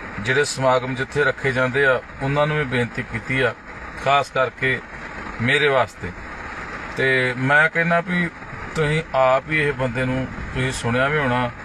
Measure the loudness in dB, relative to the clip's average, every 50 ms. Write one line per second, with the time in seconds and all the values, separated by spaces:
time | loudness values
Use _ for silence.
0 | -12 -12 -10 -6 -2 0 2 2 2 0 0 0 2 4 4 4 2 -2 -4 -4
1 | -4 -2 0 2 2 2 2 0 -2 0 2 2 0 2 2 4 4 4 4 2
2 | 0 -6 -10 -6 -4 0 2 2 2 2 2 0 -2 0 0 -2 -2 -2 -4 -8
3 | -8 -6 -6 -8 -4 -2 0 2 2 0 0 -4 -12 -16 -16 -14 -14 -14 -10 -4
4 | 0 2 2 2 2 0 0 0 0 0 0 -2 0 0 0 0 -4 -10 -14 -14
5 | -14 -14 -12 -12 -12 -10 -6 -2 0 2 4 4 4 4 4 4 2 0 -4 -10
6 | -10 -10 -10 -10 -12 -12 -12 -12 -12 -12 -12 -12 -12 -12 -12 -12 -12 -8 -4 0
7 | 0 2 2 2 2 0 -2 0 2 4 6 6 6 4 4 2 2 2 2 2
8 | 2 0 0 0 0 -2 -4 -10 -14 -12 -12 -12 -10 -6 -2 0 0 2 0 0
9 | -2 0 2 4 4 6 4 4 2 0 0 2 2 2 0 0 -2 -2 0 0
10 | 0 0 0 -2 -2 -4 -6 -8 -8 -6 -4 -2 -2 -2 -2 -2 -2 0 2 2
11 | 2 2 2 2 2 2 2 2 0 -2 -4 -8